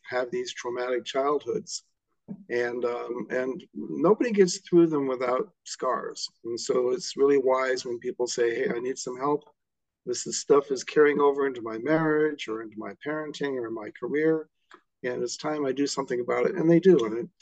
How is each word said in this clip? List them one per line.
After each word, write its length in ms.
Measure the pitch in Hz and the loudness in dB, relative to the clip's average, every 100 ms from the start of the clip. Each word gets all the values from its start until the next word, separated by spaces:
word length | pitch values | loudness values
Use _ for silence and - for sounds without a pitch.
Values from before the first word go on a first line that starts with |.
| - | -8
have 200 | 123 123 | -4 -4
these 220 | 123 123 | -4 -6
traumatic 520 | - 123 123 127 123 113 | -8 -8 -6 -2 -4 -4
childhoods. 800 | 170 147 147 160 147 - - _ _ _ _ - 101 - | -2 0 0 -2 -6 -6 -12 _ _ _ _ -16 -16 -6
And, 360 | 120 120 123 120 | -2 -2 -2 -4
um, 420 | 120 120 123 104 | -4 -6 -8 -6
and 320 | 127 127 120 - | -4 -4 -6 -10
nobody 580 | - - 143 160 214 247 | -12 -8 0 2 4 2
gets 280 | 202 180 - | 4 4 2
through 280 | - 170 170 | 2 6 6
them 180 | 151 135 | 4 -2
without 440 | 123 127 127 - _ - | -2 -2 -2 -4 _ -16
scars. 640 | - 131 120 123 - - _ 117 | -6 -2 -2 -4 -10 -12 _ -10
And 120 | 117 | -8
so 340 | - 127 123 | 0 0 2
it's 260 | 127 - - | 0 -4 2
really 200 | 139 139 | 4 6
wise 460 | 127 131 131 127 | 4 2 2 -2
when 160 | 127 120 | -4 -8
people 260 | 123 - 123 | -6 -4 -4
say, 300 | - 117 120 | 0 0 0
"Hey, 140 | 123 | -2
I 60 | 117 | -2
need 180 | 123 131 | -4 -6
some 200 | - 123 | -8 -6
help. 260 | 139 147 - _ _ _ _ _ - | -2 -2 -4 _ _ _ _ _ -8
This 200 | 120 - | -8 -6
is, 140 | 113 | -6
stuff 320 | - 143 143 | 2 2 2
is 140 | 127 - | -4 -2
carrying 340 | 151 147 143 | 4 4 6
over 260 | 143 139 139 | 2 2 0
into 160 | 123 | -2
my 160 | 110 110 | -8 -6
marriage 680 | 131 156 156 151 160 147 - | 0 2 2 2 2 -2 -6
or 140 | 110 | -8
into 140 | 113 107 | -8 -10
my 160 | 160 - 147 | -12 -10 -8
parenting 560 | 156 151 143 143 131 | -8 -8 -6 -6 -4
or 80 | 113 | -6
my 200 | 113 104 - | -8 -10 -10
career. 480 | 120 139 156 160 156 _ _ - _ _ | -4 0 2 2 -2 _ _ -20 _ _
And 180 | 127 123 | -8 -4
it's 140 | 123 - | -4 -6
time 300 | 156 151 139 | -6 -4 -2
I 80 | |
do 120 | 127 143 | 0 -2
something 360 | - 135 123 | -2 -4 -4
about 240 | 123 123 123 | -2 0 0
it." 100 | - | 2
And 160 | 160 | 6
they 80 | 170 | 6
do. 260 | 185 160 113 | 8 6 6
And 120 | 113 | -2
it 100 | - _ | -6 _